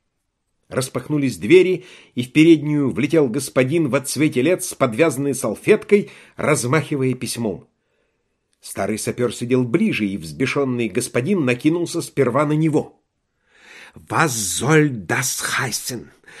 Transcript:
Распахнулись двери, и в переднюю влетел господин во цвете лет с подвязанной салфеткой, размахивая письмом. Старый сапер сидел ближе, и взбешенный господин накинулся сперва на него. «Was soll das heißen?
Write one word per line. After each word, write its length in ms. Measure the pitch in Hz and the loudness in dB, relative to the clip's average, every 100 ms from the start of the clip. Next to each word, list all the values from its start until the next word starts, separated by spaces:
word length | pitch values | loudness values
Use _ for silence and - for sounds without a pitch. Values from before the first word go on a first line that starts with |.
| _ _ _ _ _ _ - | _ _ _ _ _ _ -8
Распахнулись 720 | 107 127 127 - 151 135 87 | -6 -4 -8 -4 -2 -2 -2
двери, 480 | 101 185 185 175 - - - | 6 6 6 0 -6 -20 -12
и 80 | 127 | -8
в 100 | 127 | -2
переднюю 580 | 151 165 156 147 147 135 | 4 6 6 4 0 0
влетел 380 | 87 151 160 135 | -2 0 2 2
господин 600 | 139 135 131 131 170 143 | -2 -2 0 2 0 0
во 120 | 139 | -2
цвете 420 | 143 123 151 123 | -4 -2 0 2
лет 200 | 147 185 | 0 0
с 120 | - | -4
подвязанной 600 | - 131 110 165 127 143 | -2 -2 2 0 2 -4
салфеткой, 760 | 127 117 101 - 214 - 208 - - - - | -4 -4 -4 2 0 4 2 2 -14 -20 -4
размахивая 800 | 117 151 120 156 - 143 131 | 0 0 2 -2 -2 -2 -2
письмом. 540 | 127 110 - 113 82 - _ _ _ _ _ _ _ _ _ | -2 -6 -4 -4 -6 -12 _ _ _ _ _ _ _ _ _
Старый 380 | - 113 98 107 | -14 -6 -4 -4
сапер 360 | - 110 120 | -4 -2 -2
сидел 300 | - 120 127 | -2 0 0
ближе, 420 | 123 165 214 113 104 | 2 2 0 0 -2
и 100 | 98 | -4
взбешенный 720 | 156 76 135 147 131 120 113 | -10 -4 -2 -2 -2 -2 -2
господин 560 | 95 123 123 139 196 | -2 -4 -4 0 0
накинулся 560 | 127 123 156 175 160 170 | 0 2 0 0 -2 -6
сперва 460 | 143 - 120 131 151 | -6 0 0 2 0
на 80 | |
него. 460 | 151 160 143 - _ _ _ _ _ _ _ - - - | 2 2 0 -2 _ _ _ _ _ _ _ -20 -20 -20
«Was 380 | - - 113 160 | -20 -4 0 0
soll 560 | 113 95 - 123 156 151 | -2 -6 -4 2 4 4
das 680 | 117 82 123 127 - - - | -2 -4 -2 -2 -4 -6 -4
heißen? 500 | 127 - - 120 69 _ - - | -4 -6 -8 -10 -14 _ -20 -20